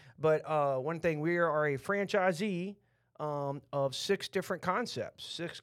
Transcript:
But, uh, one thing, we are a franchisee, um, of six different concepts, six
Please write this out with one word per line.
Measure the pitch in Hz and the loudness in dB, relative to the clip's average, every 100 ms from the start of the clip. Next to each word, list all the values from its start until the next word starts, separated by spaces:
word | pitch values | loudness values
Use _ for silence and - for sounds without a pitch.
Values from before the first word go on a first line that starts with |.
| - - | -20 -2
But, | 156 156 - | 2 2 2
uh, | 156 143 131 | 2 2 2
one | 131 165 | -2 -2
thing, | 175 151 | 0 0
we | 156 175 | 0 2
are | 170 151 151 | 4 4 2
a | 135 | 0
franchisee, | - 202 196 208 185 160 214 175 185 202 _ _ _ - | 0 0 2 4 4 2 0 -2 -4 -10 _ _ _ -8
um, | 151 147 139 143 - | -4 -2 -2 -4 -4
of | 143 139 | 0 0
six | 131 - 196 - | 0 -2 -2 -2
different | 190 180 180 | -4 -4 -2
concepts, | 175 190 233 - 104 - | 0 0 -2 -4 -6 -8
six | - - 165 - | -12 -8 -8 -10